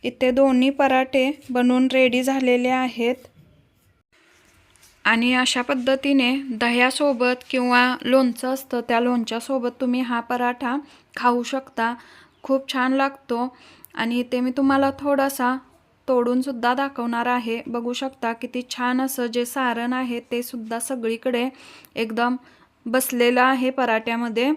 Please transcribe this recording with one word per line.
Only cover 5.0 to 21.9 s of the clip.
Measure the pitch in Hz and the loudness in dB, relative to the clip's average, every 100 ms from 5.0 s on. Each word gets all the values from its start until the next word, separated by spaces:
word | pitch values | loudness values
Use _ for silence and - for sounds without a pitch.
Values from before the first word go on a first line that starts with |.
| - | 0
आणि | 226 240 254 | 2 2 2
अशा | 254 254 | 0 -2
पद्धतीने | 247 277 247 269 277 277 247 269 277 | -2 -2 0 0 2 2 2 0 -4
दह्यासोबत | 220 240 240 247 262 294 247 247 247 - | -2 0 2 2 2 0 2 0 -2 -2
किंवा | 262 247 247 247 247 | -2 2 4 2 0
लोणचं | - 262 262 240 254 | 2 4 4 -2 -4
असतं | 269 - 240 233 | -6 -4 -6 0
त्या | 233 | 0
लोणच्यासोबत | 247 247 220 226 - 269 240 240 | 2 0 -2 -6 -4 -2 -4 -4
तुम्ही | 247 247 | -2 -2
हा | 247 240 | -2 -4
पराठा | 233 247 240 247 254 277 285 - _ - | -4 -2 -2 -2 -4 -4 -8 -20 _ -2
खाऊ | 247 240 240 | 0 0 -2
शकता, | 269 269 - 226 240 - - - _ | -6 -6 -4 -4 -4 -14 -20 -20 _
खूप | - 269 269 | -2 -2 -2
छान | 269 254 | -2 0
लागतो. | 269 269 269 - 233 247 - - - - - | 0 0 -4 -6 -4 -4 -8 -20 -20 -16 -6
आणि | 226 240 | -4 -2
इथे | 247 247 | -2 -2
मी | 254 | -2
तुम्हाला | 254 269 277 277 277 | 0 2 2 0 -2
थोडासा | 285 277 277 269 247 262 - _ _ _ - | -2 0 0 0 -2 -2 -8 _ _ _ 0
तोडूनसुद्धा | 254 240 254 262 247 240 | 2 2 0 -2 -2 0
दाखवणार | 254 277 269 240 233 240 | 0 -2 -4 -4 -2 0
आहे. | 247 233 226 - | -2 -2 -6 -4
बघू | 240 240 | -6 -4
शकता, | 247 269 269 233 | -6 -8 -4 -6
किती | 226 247 247 247 | -4 -6 -8 -8
छान | - 247 254 | -4 -2 0
असं | 262 262 240 | -2 -2 -4
जे | 233 240 | -2 -4
सारण | 277 254 233 240 | -2 -2 -2 -2
आहे | 254 254 240 | -2 -4 -6
ते | 240 240 | -6 -6
सुद्धा | 240 240 220 233 | -6 -10 -8 -6
सगळीकडे | 233 262 226 226 262 240 254 262 - - - | -6 -4 -2 -2 -2 -2 -2 -6 -20 -20 -14